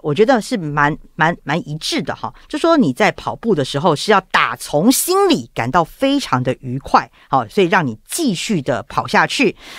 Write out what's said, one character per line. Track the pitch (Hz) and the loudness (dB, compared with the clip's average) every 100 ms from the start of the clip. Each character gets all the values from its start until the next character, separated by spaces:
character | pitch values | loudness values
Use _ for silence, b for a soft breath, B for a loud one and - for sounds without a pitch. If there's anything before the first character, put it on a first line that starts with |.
我 | 151 | -2
觉 | 147 220 | 2 4
得 | 247 | 2
是 | - 233 | 0 -6
蛮， | 156 147 147 156 - | -4 0 0 0 -8
蛮， | - 160 165 | -2 -2 -2
蛮 | - 160 143 | -4 -6 -6
一 | 156 | -8
致 | - 320 | -6 -6
的 | 143 - | -6 -8
哈。 | 113 b b | -10 b b
就 | 302 | -2
说 | 330 330 | 2 4
你 | 170 | 2
在 | 123 196 | 2 0
跑 | - - 113 | 0 -8 -6
步 | 233 | -2
的 | 160 | 0
时 | 131 139 | 0 0
候 | 175 147 | 0 0
是 | - | 2
要 | 202 - | 2 2
打 | 180 131 120 | 0 0 -4
从 | - 147 208 | -4 2 2
心 | - - 381 392 | 2 2 2 2
里 | 208 117 | 2 -2
感 | - 120 | -6 0
到 | 175 | 0
非 | 160 - 269 285 | 0 -2 0 0
常 | - 127 | -2 -2
的 | 127 127 | -2 -4
愉 | 131 131 | -6 -10
快， | - 214 131 b b | 0 0 0 b b
好， | 135 107 | -2 0
所 | - | 0
以 | 175 | 2
让 | 190 139 | 2 0
你 | 110 - | -6 -10
继 | - 302 | -4 -2
续 | 165 - 185 | -2 -2 -2
的 | 135 117 | -2 -4
跑 | - - 135 | -4 -6 0
下 | 202 156 | 2 2
去。 | - 220 - B | 0 -2 -2 B